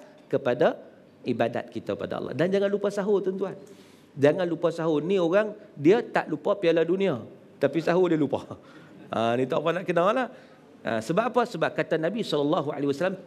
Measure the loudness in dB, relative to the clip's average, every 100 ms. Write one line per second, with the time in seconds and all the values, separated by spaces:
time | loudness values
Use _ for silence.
0 | -10 -20 -4 -2 0 2 2 2 -12 -20
1 | -20 -12 -4 0 0 -2 -8 -10 -6 -6
2 | -4 -6 -6 -2 0 2 0 0 -2 -2
3 | 0 0 0 -4 -6 -8 -18 -20 -20 -20
4 | -16 2 2 2 -2 0 -2 0 0 0
5 | 2 0 2 2 0 -6 -16 0 4 4
6 | 2 -4 -2 -4 -2 0 2 2 2 2
7 | 0 -2 -6 -18 -18 -2 0 0 0 2
8 | 4 2 2 -2 -6 -16 -18 -20 -20 -18
9 | -6 -2 0 0 0 0 0 -2 0 2
10 | 2 2 -2 -8 -20 -20 -20 -10 -4 -4
11 | -2 0 2 2 0 0 -2 -2 -2 0
12 | 0 -2 -2 0 2 0 -2 -2 -2 0
13 | -2 -4